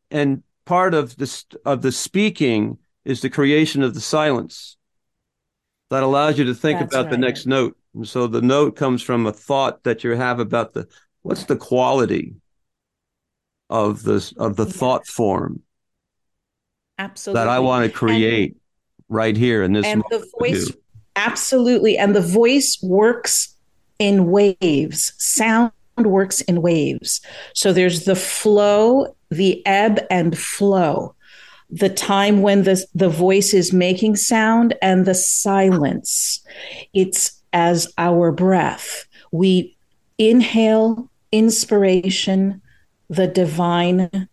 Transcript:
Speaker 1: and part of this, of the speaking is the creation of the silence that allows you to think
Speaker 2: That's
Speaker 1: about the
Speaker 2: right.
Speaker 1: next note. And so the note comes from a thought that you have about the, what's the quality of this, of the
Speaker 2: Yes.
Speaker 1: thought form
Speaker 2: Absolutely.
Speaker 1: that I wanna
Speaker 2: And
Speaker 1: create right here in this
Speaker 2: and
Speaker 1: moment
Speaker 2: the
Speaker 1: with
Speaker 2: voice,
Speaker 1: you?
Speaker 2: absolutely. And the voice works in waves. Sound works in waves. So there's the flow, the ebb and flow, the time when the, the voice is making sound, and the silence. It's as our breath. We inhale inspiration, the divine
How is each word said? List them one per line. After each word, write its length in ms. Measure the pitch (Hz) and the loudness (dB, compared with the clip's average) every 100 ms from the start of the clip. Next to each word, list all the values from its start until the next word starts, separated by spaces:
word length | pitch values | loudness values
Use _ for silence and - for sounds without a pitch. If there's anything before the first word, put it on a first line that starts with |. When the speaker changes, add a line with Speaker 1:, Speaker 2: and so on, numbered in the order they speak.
| _ | _
Speaker 1:
and 340 | 151 143 135 _ _ - | -4 -2 -4 _ _ -2
part 280 | 180 185 | 0 2
of 220 | 160 143 123 | 0 -4 -8
this, 300 | 135 - - - 135 | -10 -12 -18 -10 -4
of 180 | 135 | -2
the 80 | 131 | -2
speaking 880 | 127 - 190 214 - 139 110 110 117 _ _ - | -4 -6 -2 -2 0 -2 0 -2 -6 _ _ -8
is 160 | 127 | -6
the 80 | 135 | -6
creation 540 | 139 139 147 156 139 | -2 2 2 0 0
of 100 | 131 | -2
the 80 | 113 | -4
silence 760 | - 156 151 123 - - - - _ _ _ _ _ _ _ _ _ _ - | -6 -2 -2 -2 -6 -14 -20 -20 _ _ _ _ _ _ _ _ _ _ -6
that 140 | 135 | -2
allows 340 | 135 139 151 143 | 0 0 0 0
you 60 | 127 | -2
to 100 | 123 | -2
think 240 | 156 151 | -2 -4
Speaker 2:
That's 140 | - | -4
Speaker 1:
about 160 | 135 156 | -4 -2
the 80 | 123 | -2
Speaker 2:
right. 40 | |
Speaker 1:
next 240 | 127 123 123 | -4 -4 -4
note. 320 | 135 117 - _ | -2 -2 -6 _
And 140 | 110 110 | -16 -10
so 180 | 127 120 | -4 -4
the 140 | 117 | 0
note 340 | 123 139 147 - | 0 2 0 0
comes 260 | 139 123 | -4 -4
from 220 | - 123 113 | -4 -4 -2
a 60 | |
thought 500 | - - 139 131 - | -6 -4 -2 -2 -4
that 200 | 127 113 | -6 -4
you 80 | 120 | -4
have 280 | 117 127 120 | -4 -2 -4
about 340 | 110 117 113 | -4 -4 -4
the, 140 | 113 110 _ _ _ | -8 -12 _ _ _
what's 240 | - - - | -10 -8 -4
the 100 | 139 | -6
quality 800 | - 123 127 135 117 92 - 104 _ _ _ _ _ _ _ _ _ _ _ _ - | -2 -2 0 0 0 -2 -6 -14 _ _ _ _ _ _ _ _ _ _ _ _ -8
of 340 | 110 107 104 | -2 -2 -4
this, 280 | 107 104 - | -2 -4 -4
of 220 | - 113 98 | -8 -6 -4
the 100 | 107 | -4
Speaker 2:
Yes. 100 | 92 | -2
Speaker 1:
thought 320 | 127 127 - | -2 -2 -6
form 540 | - 110 92 87 - _ _ _ _ _ _ _ _ _ _ _ _ _ - | -4 -2 -2 -4 -10 _ _ _ _ _ _ _ _ _ _ _ _ _ -14
Speaker 2:
Absolutely. 420 | 196 - - 151 | -14 -14 -8 -4
Speaker 1:
that 80 | 113 | -2
I 100 | 123 | 0
wanna 260 | 131 127 113 | 0 0 -2
Speaker 2:
And 80 | |
Speaker 1:
create 640 | - 117 110 110 113 92 - _ _ _ _ - | -2 0 2 2 0 -2 -6 _ _ _ _ -8
right 260 | 110 113 107 | -2 -2 0
here 280 | 123 110 | 0 2
in 100 | 92 | 2
this 120 | 104 208 | 0 0
Speaker 2:
and 140 | 214 | -2
Speaker 1:
moment 80 | 214 | -2
Speaker 2:
the 200 | 226 - - | -6 -8 -6
Speaker 1:
with 120 | 247 | -2
Speaker 2:
voice, 180 | - - | -2 -4
Speaker 1:
you? 120 | - _ - _ - | -8 _ -20 _ -4
Speaker 2:
absolutely. 840 | 214 - - 262 240 247 220 - | -4 -4 -2 0 2 2 2 2
And 180 | 202 208 | 2 2
the 60 | |
voice 560 | 170 196 233 277 269 - | 2 2 4 4 0 -4
works 720 | 185 185 220 240 - - - _ _ _ _ - | 0 2 2 0 -2 -4 -4 _ _ _ _ -4
in 320 | 208 202 170 | 2 2 4
waves. 840 | 196 202 185 180 143 156 151 - - | 4 2 2 0 0 -2 -4 -8 -6
Sound 540 | - - 220 226 233 - _ - | -4 -2 0 2 0 -2 _ -2
works 440 | 214 190 190 - | 2 2 0 -4
in 200 | - 175 | -2 0
waves. 600 | 170 165 139 123 - - - - - | 2 0 0 -4 -6 -8 -10 -20 -14
So 200 | - 202 | -4 0
there's 320 | 180 180 170 190 | 2 2 0 -2
the 100 | 185 | -2
flow, 1000 | - - 214 208 208 208 220 262 277 - - | -2 -2 2 4 4 4 4 2 0 -6 -10
the 360 | 156 190 - - | 0 0 0 0
ebb 340 | 196 220 208 - | 2 2 0 0
and 280 | 185 170 160 | 0 0 -2
flow, 800 | - - 202 190 165 151 - _ _ - - - - | -6 -2 0 2 2 -2 -6 _ _ -20 -20 -20 -14
the 200 | 165 196 | -2 -2
time 520 | 190 - 196 202 208 | -2 -2 0 4 4
when 220 | 202 202 | 4 4
the, 200 | 190 190 - 165 | 4 2 -2 0
the 140 | 185 | 0
voice 440 | 156 180 190 196 | 2 2 2 4
is 180 | 196 170 | 2 2
making 440 | 185 180 185 220 202 | 2 2 2 0 0
sound, 600 | - 226 220 226 233 - | 0 2 2 4 2 2
and 240 | 190 185 185 | 2 2 2
the 80 | |
silence. 1300 | 185 - - 208 196 190 180 143 - - - - - - - - - - | 0 0 -2 0 2 4 2 0 -4 -4 -6 -4 -6 -12 -20 -18 -18 -6
It's 480 | 196 185 - - - - | 0 0 0 -4 -6 -6
as 400 | 175 170 175 165 - | 0 2 2 -2 -2
our 340 | 175 170 170 | 0 2 2
breath. 760 | 170 185 185 - - - - - _ - | 2 2 2 0 -4 -10 -14 -16 _ -8
We 460 | 160 190 185 - _ _ _ _ - | 0 2 2 0 _ _ _ _ 0
inhale 920 | 220 247 220 226 220 220 220 226 254 _ - | 4 4 4 2 4 4 2 -2 -8 _ -4
inspiration, 1300 | 214 220 220 - 208 196 185 185 185 - 190 196 196 _ _ _ _ - | 2 2 0 0 2 4 2 0 -4 -2 0 0 -4 _ _ _ _ -10
the 180 | 165 185 | -2 0
divine 1000 | 185 175 156 175 175 175 185 180 196 190 | 0 -2 0 0 0 0 0 0 -4 -10